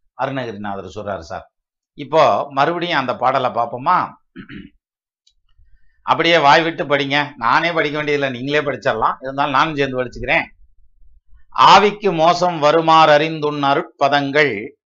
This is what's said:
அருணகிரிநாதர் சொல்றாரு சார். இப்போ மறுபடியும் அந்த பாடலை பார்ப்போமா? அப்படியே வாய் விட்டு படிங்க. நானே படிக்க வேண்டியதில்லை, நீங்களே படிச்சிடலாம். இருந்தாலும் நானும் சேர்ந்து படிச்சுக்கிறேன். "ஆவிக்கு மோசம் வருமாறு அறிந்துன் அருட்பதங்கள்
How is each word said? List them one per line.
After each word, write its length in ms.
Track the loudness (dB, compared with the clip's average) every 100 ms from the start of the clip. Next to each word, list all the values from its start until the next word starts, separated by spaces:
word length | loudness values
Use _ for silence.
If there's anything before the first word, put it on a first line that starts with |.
| _
அருணகிரிநாதர் 760 | _ -8 -6 -10 -10 -10 -10 -12
சொல்றாரு 240 | -14 -10 -10
சார். 340 | -10 -14 -16 _ _ _ _
இப்போ 540 | -18 -4 2 2 2 -2
மறுபடியும் 480 | -2 -2 -2 -2 -4
அந்த 180 | -4 -2
பாடலை 340 | -2 0 -2
பார்ப்போமா? 580 | -2 -6 -4 -2 0 -2 -10 _ -20 -20 -18 -20 _ _ _ _ _ _ _ _ _ -20 -20 -20 _
அப்படியே 360 | -4 0 2 4
வாய் 240 | 6 4
விட்டு 220 | 4 -4
படிங்க. 480 | -2 -2 0 -2 -4 -4
நானே 360 | 0 2 0
படிக்க 240 | -2 -2 -4
வேண்டியதில்லை, 340 | -4 -2 -2
நீங்களே 300 | -6 -2 -2 -2
படிச்சிடலாம். 480 | -4 -4 0 -2 -4
இருந்தாலும் 320 | -10 -4 -2
நானும் 240 | 0 0 -2
சேர்ந்து 280 | -4 -4
படிச்சுக்கிறேன். 400 | -8 -8 -4 -4 -4 _ _ _ -20 _ -20 -20 _ -20 -16 4
"ஆவிக்கு 540 | 6 8 6 0 -4
மோசம் 440 | 0 2 2 0 0
வருமாறு 540 | 2 2 4 4 6
அறிந்துன் 500 | 4 2 -4 -6 -2
அருட்பதங்கள் 1160 | 0 0 -4 _ 0 0 0 0 0 -2 -10 _